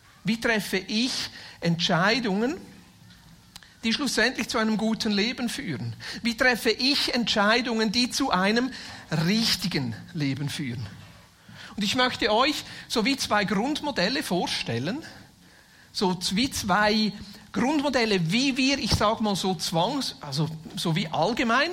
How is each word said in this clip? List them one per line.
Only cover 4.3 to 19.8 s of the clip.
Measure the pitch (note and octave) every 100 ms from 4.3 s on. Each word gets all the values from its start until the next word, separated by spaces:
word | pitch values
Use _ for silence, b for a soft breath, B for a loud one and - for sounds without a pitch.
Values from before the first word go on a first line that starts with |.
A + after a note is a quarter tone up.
| C4+ A#3
zu | A#3+
einem | A3 G#3+
guten | A3 A3 A3+
Leben | G3+ G#3+ C4 B3
führen? | - - C3 A#2 A2+ B B
Wie | A3+ A3+
treffe | B3+ A#3+ A#3
ich | G#3+ B3 D4 -
Entscheidungen, | B3 A3 A3+ G3+ A#3 B3 A3+ A3
die | A#3 B3
zu | - C4+
einem | F3+ F#3+ A3+ B3+ B B B - D#3+ D#3+
richtigen | A3 A3+ - F3+ E3+ B2+ A2 -
Leben | E3 C#3+ B2+ C#3+
führen? | - C#3 A2 G2+ - - - - - B B B -
Und |
ich | G3+
möchte | B3+ B3+ - A3
euch | G#3+ C#4 D4+ B B B
so | B3+ G#3+
wie | C4+
zwei | - G#3 G3
Grundmodelle | G3+ A#3+ D4+ D4 C4+ F#3 C4+
vorstellen, | - F3+ C4 - - A#2 C#3 C4 - B B - B B B B B
so | - F#3+ F3+ -
wie | G3 C4+
zwei | - G#3 F#3 G#3 G#3+ G#3+ F#3+ B B B
Grundmodelle, | - A#3 D#4 C#4+ C4 A3+ G3 D#3+
wie | A3 C#4 B3+
wir, | C4 C#4
ich | G#3+
sag | - G#3+ A3
mal | G#3+
so | G3 G3
zwangs-, | F3+ - E3